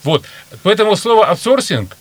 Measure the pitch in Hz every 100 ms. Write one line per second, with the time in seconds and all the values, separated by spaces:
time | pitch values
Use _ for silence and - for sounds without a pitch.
0 | 139 156 - - - 113 180 214 214 190
1 | 233 226 196 170 226 262 254 139 95 -